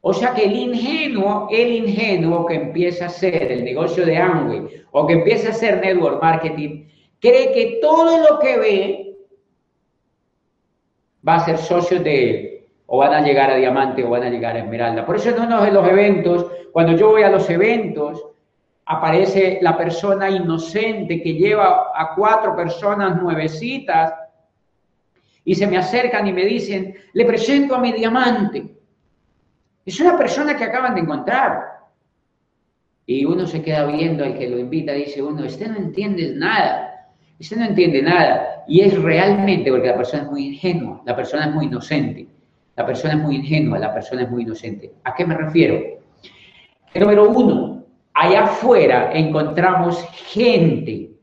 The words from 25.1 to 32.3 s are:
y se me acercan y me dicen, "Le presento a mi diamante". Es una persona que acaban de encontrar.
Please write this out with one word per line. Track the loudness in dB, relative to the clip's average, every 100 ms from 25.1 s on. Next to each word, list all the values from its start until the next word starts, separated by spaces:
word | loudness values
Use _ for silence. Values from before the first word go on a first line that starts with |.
| _ _ _
y | -2 0
se | 0
me | 0
acercan | 0 -2 0 -2 -2
y |
me | 0 0
dicen, | -2 -4 -6 -8 -14 _
"Le | 0 2
presento | 2 2 2 2
a | 0
mi | 0
diamante". | 0 0 2 2 0 -2 -4 -12 -20 _ _ _ _ _ _ _ _ _ _
Es | -14 0
una | 2 4
persona | 0 0 -2 -4
que |
acaban | -4 -4 -2
de | -2
encontrar. | -4 -4 -2 0 0 -2 -10 -16 _ _ _ _ _